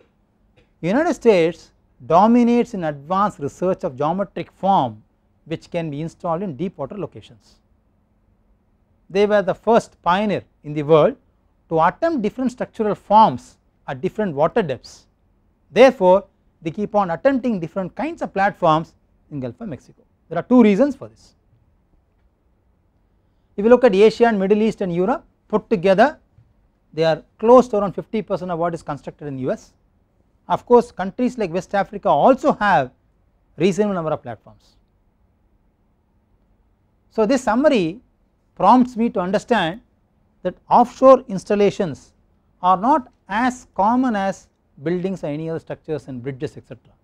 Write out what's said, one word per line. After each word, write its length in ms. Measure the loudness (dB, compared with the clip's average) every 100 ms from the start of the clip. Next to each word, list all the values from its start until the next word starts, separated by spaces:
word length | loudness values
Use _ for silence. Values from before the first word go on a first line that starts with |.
| _ _ _ _ _ _ _ _
United 320 | -4 -2 -2
States 580 | 0 2 4 2 -2 -18 _ _ _ 2
dominates 680 | 4 6 4 4 2 -2
in 120 | -4 -6
advanced 540 | -8 -6 -2 -2 -4
research 440 | -10 -4 -4 -4
of 120 | -6 -4
geometric 560 | -4 -4 -6 -10 -14
form 520 | -6 0 0 0 -6 _ _ _ _ -14
which 240 | -14 -10
can 200 | -8 -8
be 120 | -8
installed 400 | -12 -10 -8 -6
in 140 | -8 -8
deep 220 | -10 -8
water 200 | -12 -10
locations. 640 | -12 -14 -20 -20 _ _ _ _ _ _ _ _ _ _ _ _ _ _ _ _ _
They 160 | -2 2
were 160 | 2
the 120 | 0
first 480 | -4 2 2 0 _
pioneer 420 | -2 -2 -2 -4 -8 _
in 100 | -10
the 100 | -8
world 340 | 2 4 4 -2 _ _ _ _ -6
to 180 | 0 0
attempt 360 | 0 -4 -2
different 300 | -6 -4 -8
structural 420 | -6 -12 -6 -6 -6
forms 640 | 2 4 4 2 -12 _ _ _ -14
at 120 | -8
different 340 | -8 -4 -6
water 280 | -2 -2 0
depths. 440 | -4 -8 -12 -20 _ _ _ _ _ _ _
Therefore, 560 | 4 4 6 4 2 0 _ _ _
they 100 | -12
keep 240 | -8 -4 -2
on 160 | -4
attempting 480 | -2 -2 0 -4 -4
different 340 | -6 -8 -10
kinds 280 | -8 -10 -8
of 120 | -10
platforms 640 | -2 -4 0 0 0 -2 _ _ _ _
in 120 | -10
Gulf 180 | -10 -10
of 80 | -14
Mexico. 340 | -14 _ _ _ _ _
There 100 | -8
are 40 |
two 200 | 2 4
reasons 320 | 6 4 0 -2
for 140 | -16
this. 260 | _ _ _ _ _ _ _ _ _ _ _ _ _ _ _ _ _ _ _ _ _ _ _ _ -4
If 80 |
you 60 | 2
look 140 | 4
at 100 | 4
Asia 320 | 4 4 4 0
and 140 | 0
Middle 220 | 0 0
East 200 | 0 -2
and 140 | -6 -2
Europe 300 | -2 -4 _ _ -6
put 220 | -6 -2
together, 480 | -2 2 4 2 0 _ _ _ _ _ _ _
they 100 | -2
are 180 | -2 -2 -6 -4
close 300 | 6 6 6
to 100 | -2
around 160 | -4
fifty 280 | -6 -8 -8
percent 280 | -6 -6 -6
of 80 | -4
what 160 | -4
is 80 | -6
constructed 460 | -10 -12 -12 -14 -12
in 100 | -8
U 120 | -6
S. 220 | -8 _ _ _ _ _ _ _ _ -6
Of 180 | -6 2
course, 260 | 2 2
countries 460 | -8 -10 -4 -6 -4
like 140 | -6
West 240 | -6 -6 -6
Africa 340 | -6 -4 0
also 440 | 2 4 2 0
have 380 | 0 2 2 0 _ _ _ _ _ _ -2
reasonable 360 | -2 0 -2
number 180 | -2 -4
of 120 | -6
platforms. 520 | -8 -16 -20 -20 _ _ _ _ _ _ _ _ _ _ _ _ _ _ _ _ _ _ _ _ _ _ _ _ _
So 160 | -4 0
this 160 | 0
summary 560 | 0 0 2 2 -2 -6 _ _ _ _ _ -2
prompts 420 | 4 4 2 -2
me 120 | -4
to 80 | -2
understand 640 | -2 -4 -2 -2 -2 -6 _ _ _ _ _ _
that 140 | -10 -10 0
offshore 560 | 2 2 4 6 6 2
installations 840 | -10 -4 0 0 0 -6 -8 _ _ _ _ _ _
are 160 | 0 0
not 340 | 2 -2 -2 _ -8
as 380 | -4 -4 -4 -14 -2
common 400 | 0 0 -2 -2
as 320 | -4 -6 _ _ _ _
buildings 420 | -6 -4 -6 -8
or 40 | -8
any 200 | -8 -8
other 120 | -10
structures 480 | -12 -16 -10 -10 -10
and 160 | -12
bridges, 340 | -12 -10 -12 -14
et 100 | _
cetera. 240 | -20 _ _